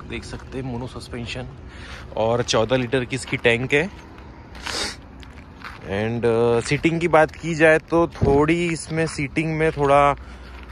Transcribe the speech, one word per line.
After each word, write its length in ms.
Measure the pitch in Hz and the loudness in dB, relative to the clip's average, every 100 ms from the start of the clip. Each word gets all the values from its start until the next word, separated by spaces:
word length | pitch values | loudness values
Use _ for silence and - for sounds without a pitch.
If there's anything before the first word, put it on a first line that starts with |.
| - | -12
देख 140 | 117 | -12
सकते 340 | - 120 - 127 | -10 -12 -10 -8
हैं, 80 | 131 | -6
मोनो 220 | 120 127 | -8 -8
सस्पेंशन। 580 | 120 - 123 117 127 127 - - - - - - - | -12 -12 -10 -8 -10 -10 -14 -18 -16 -16 -14 -8 0
और 260 | 110 117 | 2 2
चौदह 340 | 117 120 110 131 | 2 2 2 0
लीटर 280 | 120 135 120 | 0 -2 -2
की 100 | 131 | -6
इसकी 220 | - 120 | -6 0
टैंक 360 | 123 117 127 | 2 2 2
है। 160 | 143 185 - - - - - - - - - - - - - - - - - - - - | 2 0 -6 -18 -18 -18 -18 -18 -12 -8 -6 -6 -10 -16 -18 -18 -18 -20 -18 -16 -14 -6
And, 360 | 98 110 117 117 | -2 -2 0 2
uh, 360 | 113 120 117 | 4 4 2
सीटिंग 360 | 113 143 170 165 | 2 0 0 0
की 60 | 170 | 4
बात 220 | 156 156 | 4 4
की 200 | - 160 160 | 0 -4 4
जाए 240 | 160 156 | 6 6
तो 260 | - 165 165 | 4 2 2
थोड़ी 560 | - - 139 151 170 170 | 2 4 4 4 2 0
इसमें 380 | 160 - 160 160 | -2 -4 -2 -2
सीटिंग 500 | - 139 160 160 156 | -2 -4 -2 -2 0
में 140 | 160 | 0
थोड़ा 420 | 147 143 139 143 139 - - - - - | 2 4 6 6 2 -6 -18 -18 -18 -16